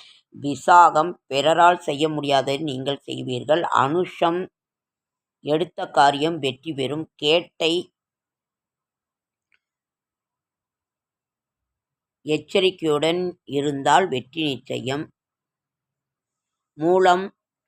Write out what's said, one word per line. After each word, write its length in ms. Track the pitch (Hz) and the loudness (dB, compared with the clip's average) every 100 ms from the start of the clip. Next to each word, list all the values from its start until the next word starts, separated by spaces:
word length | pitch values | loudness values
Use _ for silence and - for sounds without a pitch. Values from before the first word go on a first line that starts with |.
| - _ _ | -20 _ _
விசாகம், 920 | 110 143 135 - 175 165 151 170 - - | -12 -8 -4 4 6 6 4 -2 -4 -6
பிறரால் 520 | 135 147 165 175 175 | 0 2 4 4 4
செய்ய 300 | - 143 156 | -2 -2 -2
முடியாததை 540 | 151 143 135 131 139 | -2 0 0 0 -4
நீங்கள் 400 | 156 131 135 139 - | -4 -6 -6 -8 -8
செய்வீர்கள். 560 | 131 127 123 117 165 | -10 -6 -6 -2 -2
அனுஷம், 840 | - - 131 170 170 - 170 175 185 _ _ _ _ _ _ _ _ _ | 0 0 0 0 -4 -2 -2 -2 -6 _ _ _ _ _ _ _ _ _
எடுத்த 460 | 139 156 170 - 180 | -4 -2 -2 -8 -4
காரியம் 520 | 160 143 139 160 170 | 4 4 4 -2 -2
வெற்றி 340 | 135 127 165 | -4 -6 -10
பெறும். 380 | 139 131 151 156 | -6 -6 -6 -10
கேட்டை, 800 | - 147 170 - - 165 175 - _ _ _ _ _ _ _ _ _ _ _ _ _ _ _ _ _ _ _ _ _ _ _ _ _ _ _ _ _ _ _ _ _ _ _ _ _ _ _ _ _ _ _ 143 | -6 0 0 -2 -4 -2 -2 -6 _ _ _ _ _ _ _ _ _ _ _ _ _ _ _ _ _ _ _ _ _ _ _ _ _ _ _ _ _ _ _ _ _ _ _ _ _ _ _ _ _ _ _ -4
எச்சரிக்கையுடன் 1120 | 151 151 202 185 185 151 147 156 175 180 - | -4 -2 0 0 -2 -2 0 0 -2 -4 -8
இருந்தால் 640 | - 139 147 139 139 160 185 | -8 -4 -4 -2 2 2 2
வெற்றி 340 | 131 - 165 | -4 -8 -6
நிச்சயம். 680 | 151 123 - 127 117 143 165 _ _ _ _ _ _ _ _ _ _ _ _ _ _ _ _ | -6 -6 -8 -8 -6 -6 -8 _ _ _ _ _ _ _ _ _ _ _ _ _ _ _ _
மூலம், 600 | - 160 185 185 180 196 _ _ _ | -4 0 4 4 2 0 _ _ _